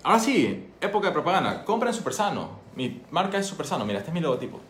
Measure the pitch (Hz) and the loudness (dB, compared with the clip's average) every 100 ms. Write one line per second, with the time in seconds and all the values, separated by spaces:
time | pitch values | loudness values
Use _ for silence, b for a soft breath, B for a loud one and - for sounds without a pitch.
0 | 143 220 247 226 107 - - - 202 208 | 4 4 6 4 2 0 -8 -6 -2 2
1 | 185 151 170 185 113 95 - 226 240 - | 2 2 2 2 2 -2 0 0 0 -2
2 | - - 202 107 80 - - 123 123 - | -2 0 0 0 -6 -10 -14 -6 -6 -6
3 | - 165 196 196 196 - - 160 104 101 | -4 -2 0 0 -2 -4 -4 -2 0 -2
4 | 165 170 151 123 123 - - | -2 -2 0 0 -2 -10 -16